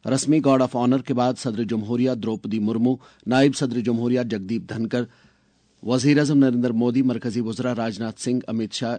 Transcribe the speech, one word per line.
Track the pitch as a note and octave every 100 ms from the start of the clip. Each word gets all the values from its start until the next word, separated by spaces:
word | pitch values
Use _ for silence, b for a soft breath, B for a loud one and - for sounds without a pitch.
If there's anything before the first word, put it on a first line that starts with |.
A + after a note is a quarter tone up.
| A2
रस्मी | C3 - D#3
गार्ड | C#3+ C3
of | B2+ B2
ऑनर | B2 C3
के | B2
बाद | B2 B2 B2
सदर | C3 G#2+
जमहूरिया | A2+ A2 G#2 A#2+ B2+ B2
द्रौपदी | G#2+ A2 G#2+ A2
मुर्मू, | G#2 A2+ A#2+ B2+ b b -
नायब | B2+ C#3+
सदर | C3+ C#3 A#2
जमहूरिया | A2+ A#2 A#2+ B2
जगदीप | A#2+ G#2+ F#2+ A2+ F2+
धनखड़, | A#2 A2+ B2 A#2+ b b b b b _ _
वजीर | G#2+ B2+ B2+ C#3+
आजम | C#3+ D3
नरेंद्र | C3+ A#2+ B2
मोदी, | A2+ A#2+ B2
मरकजी | C3 A#2+ A#2+ A2
वज़रा | A2+ G#2+ B2
राजनाथ | A#2 A2+ G2+ A2+ G#2+
सिंह, | - B2 -
अमित | A2+ A2
शाह, | - A#2